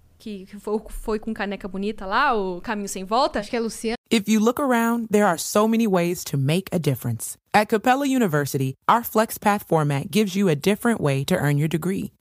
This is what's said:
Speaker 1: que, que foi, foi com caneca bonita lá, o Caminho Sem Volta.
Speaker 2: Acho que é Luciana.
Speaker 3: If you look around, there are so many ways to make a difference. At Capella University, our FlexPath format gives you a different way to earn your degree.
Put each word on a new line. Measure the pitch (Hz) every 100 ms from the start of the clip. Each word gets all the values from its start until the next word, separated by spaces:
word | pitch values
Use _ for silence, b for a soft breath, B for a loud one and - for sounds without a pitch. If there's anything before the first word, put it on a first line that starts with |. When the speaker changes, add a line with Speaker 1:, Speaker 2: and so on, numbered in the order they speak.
| _ _
Speaker 1:
que, | 220 202 190
que | 202
foi, | - 214 220
foi | - - 214
com | 220
caneca | 220 202 190 196
bonita | 190 202 220
lá, | 190 220 285
o | 226 190 175
Caminho | 240 208 202
Sem | 190
Volta. | 190 226 311 240
Speaker 2:
Acho | 202
que | 240
é |
Luciana. | 226 - 220 226 -
Speaker 3:
If | 226 196
you | 220
look | 220 254
around, | 277 233 233 233 220
there | 208
are | 208 165
so | - 208 220
many | 226 220
ways | 185 175 180
to | - 139
make | 135 175 -
a | 180
difference. | 147 127 127 113 - - _
At | 208 214
Capella | 220 254 262 285
University, | 262 208 147 139 139 135 - -
our | 226
FlexPath | 233 220 226 - 214 202 -
format | 160 147 139 151
gives | 196 208
you | 185 196
a | 143
different | 185 208 233 226
way | 147 135 135
to | 185
earn | 143 143
your | 156
degree. | 165 170 196 - _